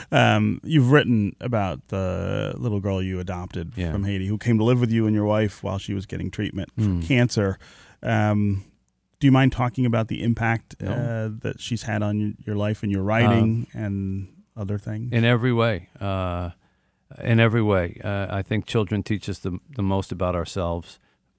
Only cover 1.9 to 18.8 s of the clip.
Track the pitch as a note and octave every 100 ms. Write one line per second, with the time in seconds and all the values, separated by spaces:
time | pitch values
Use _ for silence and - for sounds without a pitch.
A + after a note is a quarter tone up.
1.9 | F#2+ F#2 F2+ F#2 G2+ G2+ F#2+ A#2+ G2+ G2
2.9 | F#2+ F#2+ F#2 F2+ F2+ F2+ F2+ E2+ A#2 F2
3.9 | F2 G2 G2 F#2+ G#2+ A#2 A2+ A2+ B2 A#2+
4.9 | A2+ A2 G#2+ G#2 G#2+ G#2+ - G2+ F#2+ -
5.9 | G2 F#2+ F#2 F2+ - G2+ F#2+ - - G#2
6.9 | F2+ E2 B2+ A#2+ - G2 F#2+ - - -
7.9 | _ - A2 G#2+ G#2 G#2 G2 - _ _
8.9 | _ _ - C#3 C3 C3+ - B2 - B2
9.9 | A2+ A2 - A2+ A2+ A2+ A2+ - - -
10.9 | G2+ A#2+ A2+ A2 A2 A2 - - A2+ -
11.9 | G#2+ G#2 G#2 G#2 - - G#2 G#2 G#2+ G#2
12.9 | G2 G2 A2+ A2+ A2+ A2+ A2+ A#2 A#2 G#2+
13.9 | G2 F#2+ F#2+ F#2+ - _ - G2 G#2 -
14.9 | G#2+ A#2+ A#2 A#2 A#2+ B2+ A#2 A2+ F#2 F2
15.9 | - G2 F#2+ F#2 F2 F2+ - _ _ _
16.9 | _ - - - A2+ A2+ A2+ G#2+ G2 F2
17.9 | - G#2+ G2+ F#2+ G2 F#2+ A2 - A#2